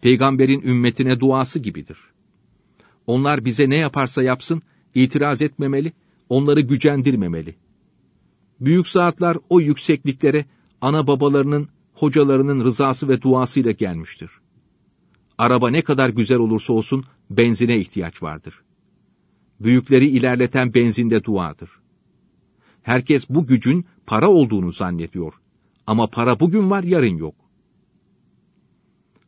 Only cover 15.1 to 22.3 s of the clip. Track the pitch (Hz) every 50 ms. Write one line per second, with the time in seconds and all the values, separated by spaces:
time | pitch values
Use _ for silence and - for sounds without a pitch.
15.1 | _ _ _ _ _ - 117 120 127 123 127 120 127 160 - - 143 131 131 127
16.1 | 104 117 113 98 131 123 117 110 110 107 - - 120 113 104 - 135 135 131 -
17.1 | _ _ _ - 101 101 117 117 113 - 120 113 120 110 90 - - 98 87 82
18.1 | - - 85 78 76 78 - - - _ _ _ _ _ _ _ _ _ _ _
19.1 | _ _ _ _ _ _ _ _ _ - 104 117 127 127 127 - 135 127 131 147
20.1 | 131 123 123 127 123 123 123 123 - 135 127 123 107 123 120 117 104 120 117 113
21.1 | 113 107 95 113 104 95 87 78 73 - 85 87 _ _ _ _ _ _ _ _
22.1 | _ _ _ _